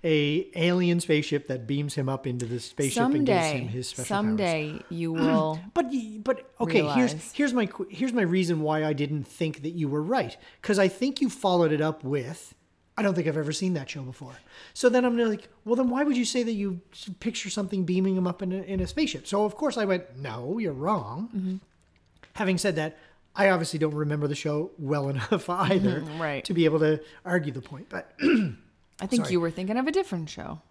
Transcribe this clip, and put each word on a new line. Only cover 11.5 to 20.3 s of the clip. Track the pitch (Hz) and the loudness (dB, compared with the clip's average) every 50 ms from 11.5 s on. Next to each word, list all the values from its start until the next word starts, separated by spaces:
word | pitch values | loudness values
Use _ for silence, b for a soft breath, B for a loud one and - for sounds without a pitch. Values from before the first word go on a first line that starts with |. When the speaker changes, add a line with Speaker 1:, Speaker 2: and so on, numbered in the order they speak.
| 180 175 170 156 | 4 4 4 4
Speaker 1:
it | 156 143 | 4 2
up | 151 156 156 - | 2 0 -2 -4
with, | - 131 143 143 123 127 165 - - - - _ _ _ _ _ _ _ _ - | -4 -4 -4 -2 -4 -6 -10 -12 -16 -20 -20 _ _ _ _ _ _ _ _ 0
"I | |
don't | 214 202 185 | 0 2 2
think | 175 156 160 | 2 0 0
I've | 143 | 0
ever | 156 151 147 | 0 -2 -2
seen | 151 - 190 185 180 | -2 -2 0 0 0
that | 151 135 - | -2 -4 -8
show | - 151 | -10 -10
before." | 131 127 127 - 143 135 131 - _ B B B B B | -10 -12 -12 -14 -16 -18 -18 -20 _ B B B B B
So | B - - 247 | B 2 4 4
then | 233 254 247 | 6 6 2
I'm | 247 240 | 4 2
like, | 233 233 226 208 220 - - _ _ _ | 2 2 2 0 -2 -6 -18 _ _ _
"Well, | 214 233 | -2 0
then | 233 262 240 | 2 2 0
why | 240 269 | 2 2
would | 294 294 269 | 2 2 2
you | 247 240 | 2 0
say | - - 247 | 0 0 0
that | 240 233 226 | 0 0 -2
you | 202 202 196 185 175 - _ | -2 -2 -4 -4 -6 -10 _
s-, | - - - 208 185 _ | -20 -16 -14 -14 -12 _
picture | - 233 226 - - 196 | -6 -6 -6 -4 -8 -6
something | - 208 196 185 208 190 185 | -4 -4 -4 -2 -2 -2 0
beaming | 160 180 185 185 190 190 | 2 2 2 2 2 2
him | 185 185 | 2 0
up | 180 175 - | 0 -2 -2
in | 202 180 | -4 -4
a, | 185 196 | -4 -4
in | 180 175 196 185 | -6 -4 -4 -4
a | 190 185 | -4 -2
spaceship?" | - 302 311 - - 147 - - | 0 -2 -2 -2 -2 -8 -6 -2
So | 202 202 214 | 0 0 0
of | 208 208 | 0 0
course | - 302 285 - | -2 -2 -2 0
I | 240 214 | 0 0
went, | 196 185 175 180 - 123 131 | 0 0 0 -2 -8 -14 -10
"No, | 139 127 | -10 -8